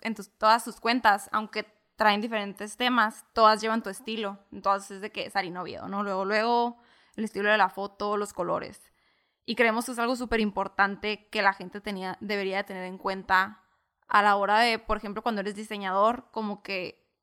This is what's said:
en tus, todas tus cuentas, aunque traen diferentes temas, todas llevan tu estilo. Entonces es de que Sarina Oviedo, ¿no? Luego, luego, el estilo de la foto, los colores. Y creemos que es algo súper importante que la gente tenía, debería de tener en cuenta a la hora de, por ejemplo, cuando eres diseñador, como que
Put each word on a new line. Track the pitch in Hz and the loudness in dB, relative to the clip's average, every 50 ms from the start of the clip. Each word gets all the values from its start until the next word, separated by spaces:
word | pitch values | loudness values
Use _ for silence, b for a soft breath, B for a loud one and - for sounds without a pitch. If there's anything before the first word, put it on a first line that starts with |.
en | - 220 214 | -8 -8 -8
tus, | 208 190 - _ - | -8 -12 -16 _ 2
todas | 220 214 226 233 - | 6 6 6 6 4
tus | 247 - - | -4 -10 -4
cuentas, | - 226 240 262 - 220 202 202 - - | -2 0 0 4 6 4 4 4 0 -4
aunque | - 214 214 202 - 214 208 _ _ _ _ _ _ | -4 -4 -4 -4 -8 -8 -8 _ _ _ _ _ _
traen | - 220 214 202 208 | 2 4 4 4 4
diferentes | 214 233 233 214 202 196 196 - 202 208 - - | 0 -2 -2 -4 -4 -4 -8 -10 -12 -12 -6 -2
temas, | 247 254 254 240 214 220 220 - - _ - | 0 2 4 4 2 2 0 -6 -20 _ 2
todas | 233 226 214 220 202 | 6 8 8 8 6
llevan | 214 220 220 233 226 | 2 0 -2 -2 -2
tu | - | -4
estilo. | 196 - 254 226 220 220 214 196 202 196 _ _ | -10 -8 -8 -8 -6 -6 -6 -6 -8 -10 _ _
Entonces | - 196 - 196 196 196 202 - | -16 -4 0 0 0 0 -2 -10
es | 202 190 | -14 -12
de | 196 214 | -12 -12
que | - 202 - - | -10 -10 -10 -6
Sarina | - 196 190 170 175 180 | -6 -6 -6 -6 -8 -10
Oviedo, | 175 - - - - 185 | -10 -10 -10 -12 -10 -8
¿no? | 196 202 208 | -6 -6 -4
Luego, | 202 190 190 196 | -4 -4 -4 -2
luego, | 190 214 214 220 240 240 240 240 240 240 b b b b b b b b | -2 0 0 0 2 2 0 0 -2 -4 b b b b b b b b
el | - 220 | -8 -8
estilo | 208 - 190 202 208 | -6 -4 -2 2 2
de | 214 214 | 4 4
la | 190 185 | 4 2
foto, | - 196 196 202 - - 208 208 208 208 | 0 -6 -10 -10 -8 -6 -4 -2 -2 -2
los | 208 202 - | -4 -6 -6
colores. | - 175 175 170 165 - - - - _ _ _ _ _ _ _ _ _ _ _ _ _ | -6 -4 -2 -2 -4 -4 -8 -16 -20 _ _ _ _ _ _ _ _ _ _ _ _ _
Y | - 226 | -8 0
creemos | - 240 226 214 233 240 | 2 2 2 2 0 -2
que | - 247 | -6 -4
es | 233 | -4
algo | 233 233 262 | -2 -2 -2
súper | 240 254 226 233 226 | -2 -2 -2 0 0
importante | 220 208 190 190 196 196 _ - 196 196 202 - - 208 214 196 _ _ | 0 0 0 -2 -6 -6 _ 0 0 0 0 -4 -6 -6 -6 -6 _ _
que | - 214 | -4 2
la | 202 196 190 | 2 2 2
gente | - 185 180 - 208 | 0 -8 -12 -14 -12
tenía, | - 214 208 190 185 185 180 - | -8 -8 -8 -6 -6 -8 -8 -8
debería | - 202 214 202 196 190 190 196 | -6 -4 -4 -2 -2 -2 -4 -4
de | 202 | -6
tener | - 196 185 185 | -6 -8 -10 -10
en | 185 190 180 | -10 -10 -8
cuenta | - 196 190 190 180 - 190 180 190 208 214 _ _ _ _ _ _ _ _ _ _ - | -6 -6 -6 -6 -2 2 2 2 2 0 -6 _ _ _ _ _ _ _ _ _ _ 0
a | - 208 | 2 4
la | 208 208 202 | 6 6 4
hora | 202 196 196 208 220 | 4 4 2 4 4
de, | 240 240 226 226 | 4 4 2 0
por | 226 - 214 208 | -2 -4 -6 -6
ejemplo, | 220 202 196 214 - | -6 -8 -10 -6 -4
cuando | 247 220 202 | -4 -2 -2
eres | 190 208 196 | -4 -6 -6
diseñador, | 202 220 - 214 202 202 190 185 196 208 220 240 254 - _ | -8 -10 -10 -10 -6 -4 -2 2 4 4 4 4 0 -6 _
como | - 226 220 208 202 202 _ | -8 -6 -6 -6 -6 -8 _
que | - 196 185 175 - - _ _ _ _ _ | -8 -6 -6 -6 -8 -10 _ _ _ _ _